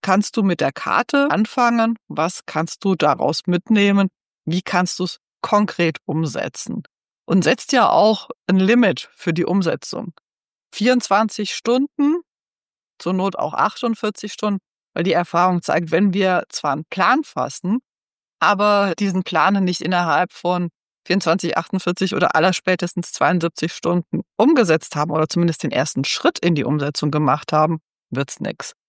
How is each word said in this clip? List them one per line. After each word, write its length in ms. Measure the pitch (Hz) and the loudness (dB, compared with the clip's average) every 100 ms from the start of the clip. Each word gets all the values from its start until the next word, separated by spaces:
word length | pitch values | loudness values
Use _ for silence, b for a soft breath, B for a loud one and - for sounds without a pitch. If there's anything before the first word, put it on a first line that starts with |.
kannst 380 | - 190 - - | 0 0 0 0
du 40 | |
mit 180 | 196 175 | 0 0
der 120 | 135 | -2
Karte 580 | - - 95 233 285 285 | -4 -2 -2 0 0 2
anfangen? 680 | 190 214 - 240 233 226 226 - | 0 -2 0 0 2 0 -4 -8
Was 320 | 147 165 - - | -4 -4 -4 -8
kannst 360 | 156 165 - | -6 -6 -4
du 100 | 196 | -2
daraus 480 | 180 151 135 - 165 - | 2 2 2 0 -2 -2
mitnehmen? 600 | 175 - 214 202 196 196 _ _ _ - | -2 2 2 4 4 0 _ _ _ -6
Wie 160 | 175 | -4
kannst 380 | - 180 180 - | -2 -2 -2 -4
du's 180 | 180 - _ - | -6 -8 _ -10
konkret 560 | - 208 208 - 170 127 - | 0 0 0 0 -2 -2 -4
umsetzen? 760 | 151 156 - - - - - - _ _ _ - | -4 -2 -4 -8 -8 -10 -10 -12 _ _ _ 0
Und 180 | 196 | 2
setz 220 | - - - | 2 0 0
dir 240 | 262 214 | 2 4
auch 400 | - 214 214 - - - | 4 4 2 -6 -12 0
ein 120 | 190 | 2
Limit 520 | 190 247 220 - - | 4 4 4 0 -8
für 200 | - - | -10 -4
die 100 | 160 | -2
Umsetzung. 720 | - 196 170 139 - - - - _ _ _ _ _ | 0 0 0 -4 -8 -10 -12 -14 _ _ _ _ _
Vierundzwanzig 800 | - 220 247 - 202 220 - 208 | -2 2 2 2 0 0 -4 -8
Stunden, 680 | - - 254 285 - 285 339 - _ _ _ _ _ _ - | -4 0 0 0 0 0 0 -6 _ _ _ _ _ _ -8
zur 160 | 170 | -2
Not 220 | 185 190 - | 0 -2 -2
auch 180 | 147 | -4
achtundvierzig 800 | - 196 - 233 226 214 - 214 | 0 0 0 -4 -2 -4 -6 -12
Stunden, 280 | - 214 196 _ _ _ | -6 -4 -4 _ _ _
weil 80 | - | -4
die 100 | 175 | 0
Erfahrung 500 | 170 175 170 180 175 | 0 0 2 2 2
zeigt, 280 | - 156 165 | 0 -2 0
wenn 240 | 180 202 | 2 2
wir 300 | 185 190 180 - | 2 0 0 -2
zwar 220 | - 147 | -6 -4
einen 120 | 143 | -4
Plan 400 | 160 190 185 269 | -4 0 2 2
fassen, 560 | 294 - 127 - 180 240 _ _ _ _ _ - | 0 -6 -6 -4 -4 -4 _ _ _ _ _ -2
aber 560 | 160 202 208 202 202 170 | 0 2 4 4 2 0
diesen 280 | 196 185 | 0 0
Plan 400 | - 170 165 202 | 0 2 2 2
nicht 160 | 185 175 | 0 -2
innerhalb 520 | 175 180 175 151 180 | -2 0 2 0 0
von 360 | - 175 180 175 _ _ _ | -4 -2 -2 -2 _ _ _
vierundzwanzig, 540 | - 190 165 180 175 - | -2 0 2 0 0 -4
achtundvierzig 560 | - 190 - 185 190 | -4 -4 -4 -4 -2
oder 220 | - 180 - | 0 0 2
allerspätestens 760 | 175 175 - 180 175 - - | 2 0 -2 -2 -2 -6 -6
zweiundsiebzig 600 | - 139 180 165 - 165 | 0 2 2 -2 -4 -6
Stunden 500 | - 165 180 - - - - | -4 -2 -2 -2 -6 -6 2
umgesetzt 580 | 247 302 185 160 - | 4 4 4 2 0
haben 160 | 147 156 | -4 -2
oder 180 | 156 156 | 0 0
zumindest 360 | 170 170 160 | 0 0 0
den 80 | 143 | -4
ersten 320 | - 151 - | -2 -2 -2
Schritt 340 | 143 - 294 - | -4 0 -2 0
in 160 | 175 | 0
die 80 | 151 | 0
Umsetzung 480 | 127 151 143 - 151 | 0 -2 -2 -2 -2
gemacht 420 | 151 151 147 - | 0 0 0 0
haben, 280 | 151 156 160 _ _ - | 2 2 0 _ _ -10
wird's 280 | 127 139 - | -6 -6 -6
nix. 360 | - - - - | -8 -8 -12 -16